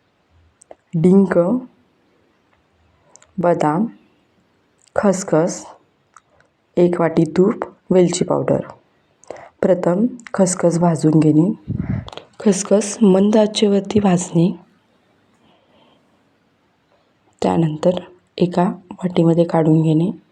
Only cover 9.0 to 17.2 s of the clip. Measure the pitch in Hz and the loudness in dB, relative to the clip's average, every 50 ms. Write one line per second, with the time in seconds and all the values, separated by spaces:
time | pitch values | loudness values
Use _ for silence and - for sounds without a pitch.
9 | _ _ _ _ _ - - - - - _ _ - 185 180 180 180 170 175 190 | _ _ _ _ _ -20 -20 -20 -20 -20 _ _ 0 0 0 2 0 0 0 0
10 | 226 247 - - - - - - 190 175 180 - - 170 165 165 175 175 165 147 | -2 -4 -4 -8 -18 -8 -4 -2 -2 -2 0 0 0 0 0 2 0 0 0 0
11 | - 156 156 160 151 156 151 151 165 202 226 - - - - - - - - - | 0 2 4 4 4 4 4 2 2 0 -2 -6 -8 -10 -8 -6 -6 -6 -6 -8
12 | - - - - - _ _ - - 220 185 185 - - 196 202 220 208 - - | -8 -12 -18 -20 -20 _ _ -4 0 0 0 0 0 0 0 0 0 -2 -2 2
13 | 226 196 185 190 196 208 214 220 214 208 214 - 226 202 202 196 196 196 - 214 | 2 4 4 4 2 2 2 2 2 0 0 0 0 0 0 0 -2 -2 -2 0
14 | 202 196 180 175 180 - - 170 165 196 - - _ _ _ _ _ _ _ _ | 2 2 2 0 -2 -2 0 0 0 0 -2 -4 _ _ _ _ _ _ _ _
15 | _ _ _ _ _ _ _ _ _ _ _ _ _ _ _ _ _ _ _ _ | _ _ _ _ _ _ _ _ _ _ _ _ _ _ _ _ _ _ _ _
16 | _ _ _ _ _ _ _ _ _ _ _ _ _ _ _ _ _ _ _ _ | _ _ _ _ _ _ _ _ _ _ _ _ _ _ _ _ _ _ _ _
17 | _ _ _ _ | _ _ _ _